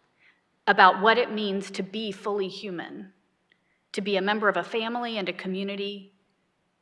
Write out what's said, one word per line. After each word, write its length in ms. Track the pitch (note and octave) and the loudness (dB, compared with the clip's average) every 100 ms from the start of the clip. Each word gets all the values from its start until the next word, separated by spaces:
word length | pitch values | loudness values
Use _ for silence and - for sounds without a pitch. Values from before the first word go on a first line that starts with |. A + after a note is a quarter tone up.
| _ _ _ _ _ _ - | _ _ _ _ _ _ 0
about 340 | G3+ F#3+ F#3+ | 8 8 8
what 160 | G3+ A3 | 4 4
it 140 | B3 | 2
means 400 | G#3+ G#3 G3 G3 | -2 -2 -4 -6
to 100 | G3 | -8
be 300 | F#3+ G#3+ A3 | -8 -6 -8
fully 380 | F#3+ G3 G3+ F#3+ | -8 -6 -4 -4
human, 640 | - G#3+ F3 - - F#3+ _ _ _ _ _ _ _ _ | -6 -10 -10 -10 -14 -16 _ _ _ _ _ _ _ _
to 80 | - | -8
be 160 | G3+ G3 | -2 0
a 40 | |
member 280 | F#3+ G#3+ G#3 | 0 2 2
of 80 | F#3 | 0
a 80 | F3 | -2
family 520 | A#3 A3+ A#3+ A#3+ A3+ | -4 -4 -6 -6 -6
and 120 | F3+ | -6
a 40 | |
community, 760 | F3+ F#3+ F#3 G3 G3+ G3+ G3+ F#3+ _ _ _ _ _ _ _ | -6 -6 -6 -6 -6 -8 -10 -16 _ _ _ _ _ _ _